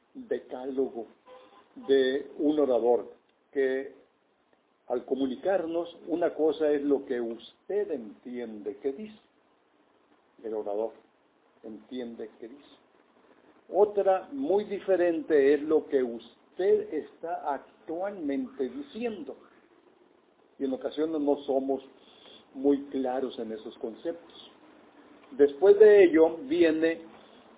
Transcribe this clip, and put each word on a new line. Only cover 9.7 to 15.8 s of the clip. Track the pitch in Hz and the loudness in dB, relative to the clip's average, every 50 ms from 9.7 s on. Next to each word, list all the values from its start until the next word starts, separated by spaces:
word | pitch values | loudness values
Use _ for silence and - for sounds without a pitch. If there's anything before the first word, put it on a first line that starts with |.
| _ _ _ _ _ _ _ _ _ _ _ _ _ - 117 | _ _ _ _ _ _ _ _ _ _ _ _ _ -14 -10
el | 110 110 | -8 -8
orador | 107 101 101 101 104 113 110 - - _ _ _ _ _ _ _ _ _ _ _ _ - | -6 -6 -6 -4 -4 -4 -6 -8 -14 _ _ _ _ _ _ _ _ _ _ _ _ -18
entiende | 113 110 98 - - 131 127 120 117 117 110 117 107 - _ | -18 -16 -18 -16 -12 -12 -10 -10 -12 -12 -14 -16 -16 -16 _
que | 120 | -20
dice. | 113 135 147 - - - _ _ _ _ _ _ _ _ _ _ _ _ _ _ _ _ _ _ - | -20 -20 -20 -20 -20 -20 _ _ _ _ _ _ _ _ _ _ _ _ _ _ _ _ _ _ -4
Otra | - 175 214 208 208 202 180 190 190 190 - - | 2 2 2 4 2 0 2 2 2 0 -2 -8
muy | 143 135 135 156 185 208 214 | -8 -6 -2 0 0 0 0
diferente | 214 202 180 - 196 190 175 175 175 165 160 139 - 160 143 135 139 151 | -2 -8 -6 0 0 2 2 4 2 0 -2 -2 2 4 4 6 6 4
es | 143 | 4
lo | 147 156 156 151 | 2 2 0 0